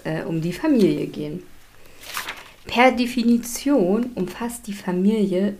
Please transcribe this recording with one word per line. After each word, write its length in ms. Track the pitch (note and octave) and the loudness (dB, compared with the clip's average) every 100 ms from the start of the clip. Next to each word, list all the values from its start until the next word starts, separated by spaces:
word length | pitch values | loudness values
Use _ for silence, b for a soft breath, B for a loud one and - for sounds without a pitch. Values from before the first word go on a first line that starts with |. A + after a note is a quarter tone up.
äh, 200 | D#3+ D#3+ - | -6 -4 -4
um 140 | E3 | -2
die 100 | E3 | -4
Familie 560 | F3 D#4+ B3+ F3+ D3 - | -2 2 4 4 2 -4
gehen. 360 | D3 D3+ F3+ - - - - B B B B B B B B - | -6 -8 -10 -14 -20 -20 -20 B B B B B B B B -4
Per 240 | A3+ B3+ | 4 4
Definition 1200 | B3+ A#3+ B3 A#3 A#3 - - C#4+ C#4+ F3 G#3+ A#3+ - | 4 0 0 2 2 0 -4 2 2 4 2 -2 -4
umfasst 520 | F3+ - A#3+ - - | -6 -6 -8 -8 -10
die 60 | |
Familie 800 | G3+ - F3+ G3 A3 F#3+ F3+ G3+ | -8 -4 0 2 2 2 2 0